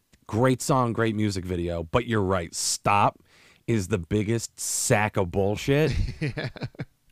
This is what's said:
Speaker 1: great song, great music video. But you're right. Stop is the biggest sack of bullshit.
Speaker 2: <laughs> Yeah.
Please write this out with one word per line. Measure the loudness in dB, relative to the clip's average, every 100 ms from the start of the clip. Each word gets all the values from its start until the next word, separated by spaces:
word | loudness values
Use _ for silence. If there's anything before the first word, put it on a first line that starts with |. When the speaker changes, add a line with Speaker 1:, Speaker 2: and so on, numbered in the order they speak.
| _ _ -6
Speaker 1:
great | 2 2 2
song, | 2 2 2
great | 2 0 2
music | 0 -2
video. | -4 -2 -2 -4
But | -2 -2 0
you're | 0
right. | 2 0 -2
Stop | -6 -4 -2 2 4 4 0 _ _ -20 _ -2
is | -2 0
the | -2
biggest | 0 0 0 -2 -4 -8
sack | -6 -2 2 2 2 0
of | 0
bullshit. | 0 0 0 0 2 2 0 -2
Speaker 2:
<laughs> | -4
Yeah. | -6 -6 -8 -8 -12 -10 -14 _ _